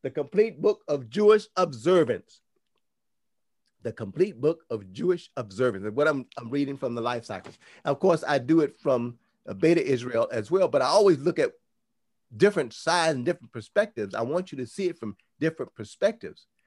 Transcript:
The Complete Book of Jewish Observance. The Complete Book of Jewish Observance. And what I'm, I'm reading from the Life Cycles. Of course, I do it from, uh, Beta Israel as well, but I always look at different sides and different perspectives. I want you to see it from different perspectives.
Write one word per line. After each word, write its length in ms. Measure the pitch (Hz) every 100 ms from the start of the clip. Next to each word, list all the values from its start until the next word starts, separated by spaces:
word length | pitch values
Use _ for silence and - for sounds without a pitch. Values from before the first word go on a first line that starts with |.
The 80 | 139
Complete 520 | 151 139 185 220 151
Book 200 | 196 202 -
of 220 | 143 117
Jewish 360 | 139 208 220 - -
Observance. 840 | 175 123 135 185 147 98 _ _ _ _ _ _ _ _ _ _ _ _ _ _ _ _
The 100 | 117
Complete 480 | - 98 117 202 123
Book 240 | 143 165 _
of 220 | 113 98
Jewish 380 | 101 170 175 - -
Observance. 480 | 107 95 127 98
And 100 | 104
what 140 | 110 151
I'm, 180 | 139 123 -
I'm 120 | 117
reading 260 | 143 139 139
from 180 | 127
the 60 | 117
Life 240 | 120 120
Cycles. 340 | 110 98 - - - -
Of 160 | - 139
course, 240 | 185 165 -
I 120 | 143
do 220 | 123 160
it 160 | 147 -
from, 420 | 156 127 120 120 _ _ -
uh, 60 |
Beta 320 | 98 156 170 135
Israel 420 | 131 123 117 117
as 180 | 120 104
well, 160 | 185 175
but 160 | 147
I 40 | 131
always 340 | 190 202 147
look 180 | 151 165
at 140 | 135 - _ _ _ _ _ _ _ 110
different 360 | 196 180 127
sides 420 | - - 175 165
and 100 | 139
different 280 | 123 175 120
perspectives. 600 | 120 101 - 220 120 101
I 100 | 101
want 280 | 117 170 185
you 80 | 139
to 80 | 120
see 220 | - 185
it 100 | -
from 180 | 110 95 _ _
different 340 | 160 160 123 -
perspectives. 720 | 104 - 202 226 82 - _ _